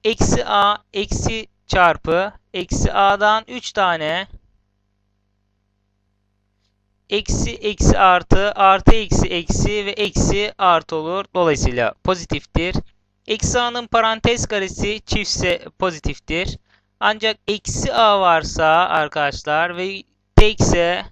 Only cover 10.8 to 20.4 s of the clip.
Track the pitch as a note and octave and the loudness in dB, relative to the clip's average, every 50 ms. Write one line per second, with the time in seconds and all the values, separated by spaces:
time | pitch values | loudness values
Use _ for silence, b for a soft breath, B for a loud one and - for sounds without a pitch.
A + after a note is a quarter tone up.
10.8 | D#3 - E3 D#3 D#3 E3 F3+ G3 G3 _ - F#3 F3 E3 D3 C3 G#2 B2+ B2 B2 | 0 -4 -6 -6 -4 -4 -6 -6 -6 _ -2 0 2 2 2 2 0 -2 0 0
11.8 | A#2+ G#2 - _ _ - F#3 F3 E3 - - C#3+ - _ _ - E3 F3+ F#3 - | -2 -2 -4 _ _ -4 -2 -2 -4 -8 -8 -8 -8 _ _ -2 -2 -2 -4 -6
12.8 | - - _ _ _ _ _ _ _ - A3 G#3+ - - - B3 A#3+ A#3+ A#3+ B3 | -6 -8 _ _ _ _ _ _ _ -6 -4 -2 -2 -2 0 0 -2 -2 -4 -8
13.8 | A#3+ A3 - A#3 A3+ A3 A3 A3 - A#3 A#3+ A#3 - - A3 G3+ F#3+ F#3 - - | -8 -2 0 0 0 0 -2 -2 -2 -2 -2 -2 -4 -4 -4 -4 -4 -6 -6 -6
14.8 | G3+ G3+ G#3+ G#3+ - - - G#3+ G3+ - - - - F3+ E3+ E3+ - - _ _ | -4 -4 -4 -8 -8 -6 -6 -4 -4 -4 -6 -4 -2 -2 -2 -4 -6 -16 _ _
15.8 | F#3+ F#3 E3 D3+ - - C#3 - _ - D#3 E3+ F#3 - - - _ _ _ _ | -4 -4 -4 -4 -8 -8 -8 -8 _ -6 -6 -4 -4 -6 -8 -12 _ _ _ _
16.8 | _ _ _ _ - G#3 G#3+ G#3+ G#3+ A3 G#3+ _ _ - G#3 G3+ _ - - - | _ _ _ _ -2 -2 0 0 -2 -4 -4 _ _ -6 -6 -6 _ -8 -8 -6
17.8 | - - B3 A#3 A3+ G#3+ G3+ G3 F#3+ F3 E3+ D#3+ D3 - - E3+ D#3+ D#3 D#3+ E3+ | -6 -2 2 4 4 4 4 4 4 4 2 2 0 -4 -4 0 2 2 4 2
18.8 | F3+ F#3 E3+ D#3+ D3+ D3 - D#3 D3 C#3 C#3 - - D3+ D3+ D#3 E3+ F3 F3 F3 | 2 0 0 -2 -2 -2 -4 -4 -4 -4 -4 -6 -6 -2 -2 -2 -2 -2 -4 -6
19.8 | F#3 G3 G3 F#3+ - _ _ _ _ _ _ - | -8 -8 -8 -12 -16 _ _ _ _ _ _ 4